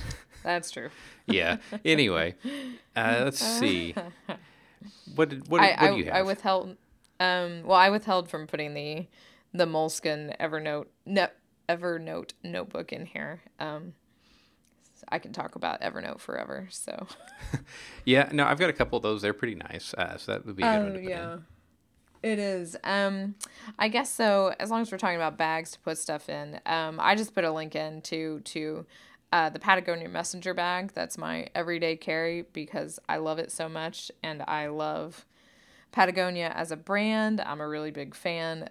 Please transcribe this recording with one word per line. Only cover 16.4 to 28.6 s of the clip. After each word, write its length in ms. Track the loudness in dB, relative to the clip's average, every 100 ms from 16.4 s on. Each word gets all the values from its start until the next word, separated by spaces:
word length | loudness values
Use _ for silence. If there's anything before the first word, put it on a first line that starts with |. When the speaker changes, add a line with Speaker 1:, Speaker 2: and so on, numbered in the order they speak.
| -6 -8 -10
Speaker 1:
so. 360 | -12 -10 -10 -12 -16 -20 -14 -8
<laughs> 80 | -8 -8 -18 -16 -4 6
Speaker 2:
Yeah, 240 | 6 6
no, 140 | 4 4
I've 140 | 4
got 100 | 2
a 40 |
couple 220 | 2 2 2
of 60 |
those. 180 | 0 0
They're 120 | 0
pretty 220 | 0 -2 -6
nice, 380 | -10 -12 -8 -4
uh, 200 | -4 -4
so 140 | -4
that 120 | -4 -4
would 100 | -2
be 80 |
a 20 | 2
good 120 | 2
one 80 | 2
Speaker 1:
Oh, 20 |
Speaker 2:
to 60 | -4
put 100 | -6
Speaker 1:
yeah. 240 | -6 -8
Speaker 2:
in. 120 | -10 -16 -20 _ _ _ _ _ _
Speaker 1:
It 160 | -2 0
is. 380 | 0 -2 -4 -6 -2
Um, 500 | 2 2 0 -4 -6 -12 -14 -10 0
I 120 | 2
guess 200 | 2 0
so, 400 | 4 6 6 4 2
as 100 | 0
long 100 | 0
as 100 | 0
we're 60 | -2
talking 180 | 0 2
about 200 | 0 2
bags 340 | 2 0 -2
to 80 | -8
put 180 | -6 -4
stuff 320 | -4 -6 -6
in, 320 | -8 -8 -8 -2
um, 340 | -2 -2 2
I 140 | 4 4
just 180 | 2 0
put 80 |
a 80 | 0
link 240 | 0 -4 -6
in 260 | -6 -8
to, 360 | -6 -6 -4 -6
to, 440 | -8 -6